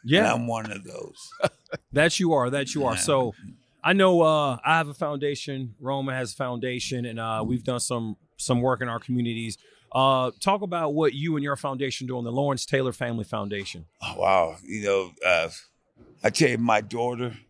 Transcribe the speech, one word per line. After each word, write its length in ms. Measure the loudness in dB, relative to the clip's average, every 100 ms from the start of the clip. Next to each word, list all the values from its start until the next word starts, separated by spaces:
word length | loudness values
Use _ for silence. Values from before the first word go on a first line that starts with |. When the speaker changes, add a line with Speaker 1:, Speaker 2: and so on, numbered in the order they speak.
Speaker 1:
Yeah. 140 | 4 4
Speaker 2:
And 80 | 4 2
I'm 40 | -2
one 240 | -4 -6
of 140 | -10
those. 320 | -12 -14 -14 -16 -20 -2
Speaker 1:
<laughs> 80 | -2 _ _ -14 _
That 240 | 2 2 2
you 120 | 2
are. 160 | 4 2
That 240 | -2 -4
you 100 | -2
are. 100 | 0
Speaker 2:
Yeah. 60 | 0
Speaker 1:
So 340 | 2 2 2 -4 -18 -20 _ _
I 100 | 2
know, 260 | 6 6 6
uh, 360 | 6 4 2 0
I 120 | 2 2
have 100 | 2
a 60 |
foundation. 800 | -4 -4 -2 -4 -4 -6 -8 -8 -8
Roma 320 | -4 -4 -2
has 180 | -4 -6
a 40 | -4
foundation, 680 | -4 -2 -4 -4 -4 -4 -6
and, 120 | -6
uh, 220 | -4 -2 -2
we've 180 | -2
done 160 | -2 -2
some, 360 | -2 -4 -4 -8 _ -10
some 240 | 0 2
work 200 | 2 0
in 60 | -4
our 100 | -6
communities. 580 | -2 -2 0 -2 -6 -10 _ _ _
Uh, 360 | 2 4 4 0 -2
talk 200 | -2 0
about 300 | -2 -4 -2
what 200 | 2 0
you 220 | 0 -2 -2
and 60 |
your 140 | -2 -4
foundation 500 | -4 -4 -4 -6 -6
do 100 | -6
on 60 |
the 80 | -4
Lawrence 340 | -2 0 -2 0
Taylor 260 | 0 0
Family 320 | -2 -4 -4
Foundation. 640 | -4 -6 -4 -6 -8 -12 -18 _
Speaker 2:
Oh, 120 | -10 0
wow. 380 | 4 6 4 -2
You 180 | -10 -4
know, 260 | 0 0 0 -2 2
uh, 220 | 2 2 -6 -20 _ _ _ -20 _
I 40 | 0
tell 200 | 4 2
you, 80 | 4
my 220 | 4 2
daughter 540 | 2 -4 -4 -4 -8 -8 _